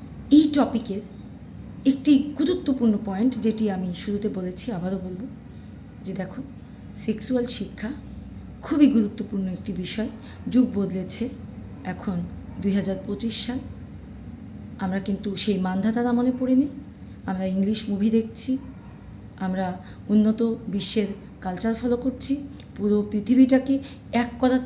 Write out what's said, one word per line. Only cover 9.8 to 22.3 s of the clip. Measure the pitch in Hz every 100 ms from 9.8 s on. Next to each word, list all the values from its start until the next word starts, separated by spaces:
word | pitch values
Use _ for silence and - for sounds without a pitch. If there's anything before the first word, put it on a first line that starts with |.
| 180 - 220 - - - -
যুগ | 226 226
বদলেছে, | 202 190 185 - - 233 - - - - -
এখন | 190 180 - 175 175 - - -
দুই | 202
হাজার | 196 180 190 -
পঁচিশ | 202 233 - -
সাল, | 262 - - - - - - - - - - - -
আমরা | 190 190
কিন্তু | 190 185 202 185
সেই | - 190
মানধাতার | 185 190 214 226 240
আমলে | 240 254 254
পড়ে | 254 262
নেই। | 294 - - - - - -
আমরা | 190
ইংলিশ | 190 190 196 220 -
মুভি | 202 220
দেখছি, | 226 220 - - 262 - - - - - - - -
আমরা | 190 185 185 185 - - -
উন্নত | 208 214 220 226 226 -
বিশ্বের | 196 - 226 196 196 - -
কালচার | 185 180 226
ফলো | 226 247 240
করছি, | 262 - -